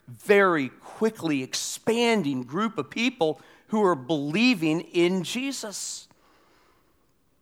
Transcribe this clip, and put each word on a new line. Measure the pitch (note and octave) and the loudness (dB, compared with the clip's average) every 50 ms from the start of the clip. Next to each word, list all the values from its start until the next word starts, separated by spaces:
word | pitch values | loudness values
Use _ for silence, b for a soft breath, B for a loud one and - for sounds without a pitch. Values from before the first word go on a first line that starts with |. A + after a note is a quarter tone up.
| b | b
very | - A#2+ - - - G#3 G3+ G3 F#3 E3+ D3+ C3 A#2+ | -20 -20 -8 2 4 6 6 6 6 4 2 0 -4
quickly | - - - - - - G#3+ A3+ A3 - E3 D#3+ D3 C3+ | -6 -14 -20 -16 -6 -2 -2 -2 -2 -2 -2 -2 -2 -2
expanding | C3 - - - - - - - - - A3 A#3 A#3+ A#3 A3+ G#3 D#3 C#3 C3+ B2+ | -4 -4 -8 -8 -8 -8 -10 -6 -2 -2 0 2 2 2 2 2 2 0 -2 -4
group | B2+ A#2+ C#3+ F#3+ A3 A3 - D#3 | -6 -6 -4 -2 -2 -2 -4 -6
of | C3 - | -8 -6
people | - A3 A#3 B3+ B3 - E3 D#3 D3+ b b b b b b b | -4 -2 -2 -2 0 0 -2 -2 -2 b b b b b b b
who | G#3+ A3 G#3 | 0 2 2
are | F3+ E3+ | 2 2
believing | C3+ B2 C#3+ E3 C#3+ C#3+ D3 D3+ G#3 A#3+ B3+ B3 E3+ D#3+ D#3 D#3 F3 | 0 -2 -4 -4 -2 -2 -2 0 2 4 4 4 2 2 0 0 0
in | - - - F3 E3+ F3 F#3+ F#3+ E3 | -2 -2 0 2 2 2 2 -2 -4
Jesus. | - - A#3+ C4+ C#4 B3+ - - - - - - - - - - _ b b b b b b b b b b b b b b b b b _ _ _ _ _ _ _ _ _ | -4 -6 -6 -6 -6 -8 -8 -10 -10 -10 -10 -10 -10 -12 -14 -16 _ b b b b b b b b b b b b b b b b b _ _ _ _ _ _ _ _ _